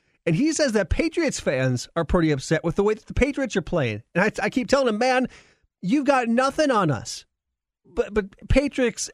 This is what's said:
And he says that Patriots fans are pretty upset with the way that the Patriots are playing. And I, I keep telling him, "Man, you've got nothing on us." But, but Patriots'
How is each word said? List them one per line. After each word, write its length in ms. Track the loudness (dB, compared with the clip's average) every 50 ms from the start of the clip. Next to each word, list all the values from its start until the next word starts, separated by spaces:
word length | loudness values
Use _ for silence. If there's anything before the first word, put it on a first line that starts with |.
| _ _ _ _ -4
And 100 | -2 0
he 160 | 2 2 0 0
says 200 | 0 0 2 2
that 180 | 0 0 0
Patriots 500 | 0 0 0 0 0 -2 -2 -2 -2 -4
fans 480 | -4 -2 -2 0 0 0 0 -2 -4 -6 -6
are 80 | -4 -2
pretty 260 | 2 2 2 4 2 0
upset 300 | 0 -2 -2 -2 0 0
with 140 | -2 -2
the 60 | 0 0
way 120 | 0 0
that 120 | -2 -6
the 80 | -8 -2
Patriots 420 | 0 0 0 0 -2 -4 -4 -2
are 60 | -4 -4
playing. 400 | -2 -2 -2 0 -2 -4 -6 -8 _ -2
And 100 | 0 0
I, 200 | 0 0 -2 -4
I 60 | -4
keep 180 | -2 -4 -2 0
telling 200 | 2 2 2 2
him, 100 | 0 0
"Man, 300 | 0 0 2 0 0 -4 -6 -12 -20 _ _ _ _ _ _ _
you've 240 | -4 0 0 2 4
got 240 | 4 2 2 2 0
nothing 420 | 0 2 0 0 0 0 0 2
on 200 | 2 2 2 2
us." 340 | 0 -2 -4 -10 -14 -14 -16 _ _ _ _ _ _ _ _ _ _ _ _ _
But, 240 | -4 -4 -4 -2 -2
but 360 | -4 -4 -4 -8 -10 -2 2
Patriots' 600 | 4 4 4 2 2 0 0 0 -2 -4 -10 -12